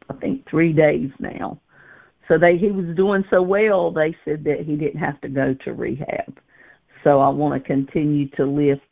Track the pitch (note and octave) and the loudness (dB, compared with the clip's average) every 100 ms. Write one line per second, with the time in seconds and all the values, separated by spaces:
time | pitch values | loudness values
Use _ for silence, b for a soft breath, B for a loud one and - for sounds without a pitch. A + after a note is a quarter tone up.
0 | - - - - - D#3 E3 D3+ D3+ D3+ | -16 -10 -6 -8 -4 0 2 4 2 2
1 | C3+ - - - - - _ b b b | -4 -8 -12 -10 -10 -12 _ b b b
2 | b b - D#3+ F3 F3 G#3 G3 E3+ E3 | b b 0 4 4 4 0 -2 -4 0
3 | G3 G3 F#3+ F#3+ F#3 G3 A3 F#3+ E3+ E3 | 2 0 2 2 2 2 2 2 0 0
4 | D#3 E3 - D#3 D3 C#3+ D3+ D3+ D3 D3+ | -2 -2 -6 -4 -2 -4 -2 -4 -4 -4
5 | D#3 D3 D#3+ C3+ C3+ C3 B2+ A2+ A#2 C#3 | -6 -6 -6 -2 -2 -2 -8 -8 -6 -6
6 | - - - - _ b b b _ - | -6 -8 -8 -14 _ b b b _ -2
7 | D3+ C#3 C#3 C#3+ D3 C3+ C3+ C#3 C3+ E3 | 2 4 4 2 -2 -2 -2 -2 -2 -2
8 | D3+ D3 C#3+ - C#3 C#3+ D3 C#3 _ | 0 0 -2 -2 -2 2 2 0 _